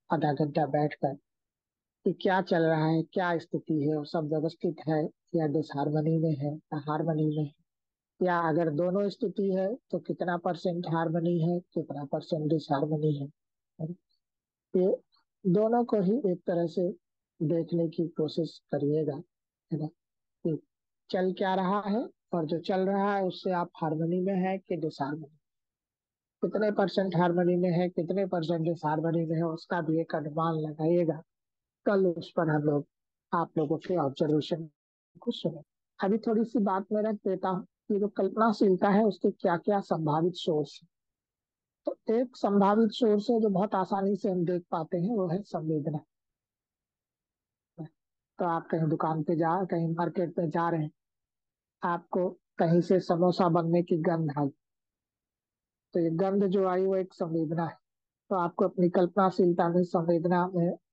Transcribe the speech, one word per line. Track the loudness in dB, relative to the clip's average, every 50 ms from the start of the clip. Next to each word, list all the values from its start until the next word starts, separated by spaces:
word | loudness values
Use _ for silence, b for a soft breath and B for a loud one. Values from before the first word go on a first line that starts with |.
| _ -4 -2
आधा | 0 0 0 0
घंटा | 0 -2 0 0 0 0
बैठकर | 0 2 0 0 0 -2 -4 -4 -4 -4 -8 _ _ _ _ _ _ _ _ _ _ _ _ _ _ _ _ _
कि | -2 -2
क्या | 0 0 2 2 2 2
चल | 2 2 2 4
रहा | 2 2 2 2
है, | 2 2 0 0
क्या | -2 -2 -2 0 0 -2
स्थिति | -2 -4 -6 -8 -8 -4 -2 -2 0
है, | 0 0 -2
वो | -2 -4
सब | -4 -4 -4 -2 -2
व्यवस्थित | -2 -2 -2 -4 -4 _ -6 -6 -6 -4 -4
है | -2 0 0 -2 -4 -8 _ _ _ -2
या | -2 0 0
disharmony | 0 -2 -2 -2 -4 -4 -2 0 0 0 0 2 2 2
में | 2 0 0
है | -2 -4 -6 -6
या | -8 -10 _ -10 -8
हार्मनी | -4 -4 -4 -2 -2 -2 0 0 0
में | 0 0 -2 -4
है, | -4 -8 _ _ _ _ _ _ _ _ _ _ _ _ _
या | -2 0 0 0
अगर | 0 2 2 2 0 0
दोनों | 0 0 0 0 0 0 -2 -2
स्थिति | -2 -4 -6 -4 -2 -2 -2 0
है | 0 0 0 -2 -4 -6 _ _
तो | -8 -6
कितना | -4 -6 -6 -4 -2 -2 -2 -2
percent | -2 -4 -4 -2 -4 -4 -4 -4 -4 -2
harmony | -2 0 0 0 0 0 0 0 2 2
है, | 2 0 0 -2
कितना | -4 _ _ -6 -6 -6 -8 -10 -6
percent | -6 -6 -6 -4 -4 -4 -2 0 0
disharmony | 0 0 0 -2 -2 -2 0 -2 -2 0 0 0 0
है। | -2 -6 -10 -12 _ _ _ _ _ _ _ _ -10 -10 -10 -10 -14 _ _ _ _ _ _ _ _ _ _ _ _ _ _ 0
ये | 0 2 2 0 -2 -6 _ _ _ _ _ _ _ 0
दोनों | 2 2 4 2 2 2 2 2
को | 2 0 2
ही | 2 2 0 2 0
एक | -2 -2 -2 -4
तरह | -2 0 0 0
से | 0 0 -2 -2 -2 -4 -8 _ _ _ _ _ _ _ _
देखने | -2 0 0 0 -2 -2 -2 -2 -2 -2
की | -2 -4 -4 -4
कोशिश | -2 -4 -4 -2 -2 -4 -4 -4 -6 -14 _ _
करिएगा, | -4 -2 0 0 0 0 0 -2 -4 -6 -12 _ _ _ _ _ _ _ _ _
है | -6 -6
ना, | -6
कि | -8 -10 _ _ _ _ _ _ _ _ _ -4 -4 -4 -4 -6 _ _ _ _ _ _ _ _ -4
चल | -2 0 0 0 0
क्या | -2 -2 0 0
रहा | 0 0 0 0 0
है | 0 -2 -2 -2 -4 -6 -10 _ _ _ -4
और | -4 -2
जो | -2 -4 -4
चल | -2 0 0 0 2
रहा | 0 0 0 0 0 0
है | 0 -2
उससे | -2 -4 -4 -4 -2 -2
आप | -2 -2 -4 -6
harmony | -6 -4 -2 -2 0 0 0 0 0
में | 0 0 0
है | 0 0 0 -2
कि | -4 -4 -6 -6
disharmony, | -4 -4 -6 -4 -6 -6 -6 -6 -8 -10 -16 _ _ _ _ _ _ _ _ _ _ _ _ _ _ _ _ _ _ _ _ _ _ -4
कितने | -2 0 0 0 0
percent | 2 2 0 0 0 -2 -2 0 2
harmony | 2 2 2 2 2 2 2 2
में | 2 2 2
है, | 2 2 0 0
कितने | -2 -4 -4 -2 -2 -2 -2
percent | -2 -2 -2 -2 -2 -2 -2 0
disharmony | -2 -2 -2 -2 -2 -2 0 0 0 0 0 -2
में | 0 -2
है, | -2 -2
उसका | -2 -4 -8 -6 -6 -4 -4
भी | -2 0 0 -2
एक | -2 -2 -4
अनुमान | -6 -6 -4 -4 -2 -2 0 -2 -2
लगाइएगा। | -4 -6 -4 -2 0 2 2 2 2 0 -2 -4 -10 _ _ _ _ _ _ _ _ _ _ _ _
कल | 0 2 4 2
उस | 2 0 -2 -8 -4 -2
पर | 0 0 2
हम | 2 2 2
लोग | 2 0 0 -2 -6 _ _ _ _ _ _ _ _
आप | -2 -2 -2 -2 _
लोगों | -2 0 0 -2
के | -4 -2 -2 0
observation | 0 0 0 0 4 4 6 6 6 4 0 -4 -4 -4 -10 -14 _ _ _ _ _ _ _ _ -6
को | -4 -4
सुने। | -4 -2 -4 -4 -4 -4 -12 _ _ _ _ _ _ -4
अभी | 0 0 0
थोड़ी | 0 0 0 2 2 0
सी | 0 0 0
बात | 0 2 0 -2 -2 -2
मैं | -2 -2 0
रख | -2 -4
देता | -2 -2 -4 -4 -2 -2 -4
हूँ, | -4 -4 -6 -10 _ _ _ -2
ये | 0 0
जो | 0 -2
कल्पनाशीलता | 0 -2 -2 0 2 2 2 2 4 4 4 4 4 4 4 4
है | 4 4 4
उसके | 2 0 0 -2 -2
क्या | -2 0 0 0 0
क्या | 0 0 0 0 0
संभावित | 0 -2 -2 -2 0 0 2 2 2 0 -2
source | -2 -2 0 0 0 -2 -4 -8 -18
हैं। | -20 _ _ _ _ _ _ _ _ _ _ _ _ _ _ _ _ _ _ _ _
तो | -8 -8 -6 _ 0 0
एक | 0 0 -2 -4
संभावित | -2 0 2 4 6 6 6 6 4 4 2
source | 2 2 2 4 4 2 2 0
है | 2 2
जो | 2 2
बहुत | 2 2 0 0 0
आसानी | -2 0 0 -2 0 0 0 0
से | 0 0 -2
हम | 0 0 0
देख | 0 -2 -2 -4 _
पाते | -6 -6 -4 -4 -4
हैं, | -2 -2 0 0
वो | 0 0
है | -2 -2 -4 -4
संवेदना। | -6 -8 -6 -2 -2 -2 -2 -2 -4 -4 -6 -8 _ _ _ _ _ _ _ _ _ _ _ _ _ _ _ _ _ _ _ _ _ _ _ _ _ _ _ _ _ _ _ _ _ _ -16 -16 -16 _ _ _ _ _ _ _ _ _ -4
तो | -2
आप | -2 -2 -2 -4
कहीं | -4 -2 0 0 0
दुकान | 0 0 0 -2 -2 -2 -2
पे | -2 0
जा, | 0 2 0 0 0 -2
कहीं | -2 -2 -2 -2 -2
market | -2 -2 -2 -2 -2 -2 -4 -2 -2 -4
में | -4 -2
जा | -2 0 0 0
रहे | 0 -2
हैं, | -2 -4 -8 _ _ _ _ _ _ _ _ _ _ _ _ _ _ _ _ _ -4
आपको | -4 -4 -4 -6 _ -2 0 0 0 -4 -8 _ _ _
कहीं | 0 2 4 4 4
से | 4 4 2 2
समोसा | 2 0 2 4 4 2 4 4 2 4
बनने | 4 2 2 4 2 2 2
की | 2 0 0
गंध | 2 0 0 0 -2 -2 -2
आई, | -2 -2 -2 -4 _ _ _ _ _ _ _ _ _ _ _ _ _ _ _ _ _ _ _ _ _ _ _ _ _ _ _ -2
तो | 0
ये | 0 0 0
गंध | 0 0 0 2 2 2
जो | 2 2 2 2
आई | 2 2 2 2
वो | 2 0
एक | 0 -2 -4 -6
संवेदना | -8 -6 -2 -2 -2 -2 -2 -2 -2 -4
है। | -4 -8 -12 _ _ _ _ _ _ _ _ _ _
तो | -2
आपको | 0 0 -2 0 0 0
अपनी | 0 2 2 2 4
कल्पनाशीलता | 4 2 2 2 2 2 2 2 4 4 4 4 4 2 0 2
में, | 2 2 2
संवेदना | 2 0 0 0 2 0 2 2 2 2 2 0
में, | 0 0 0 0 0 -2 -4 _ _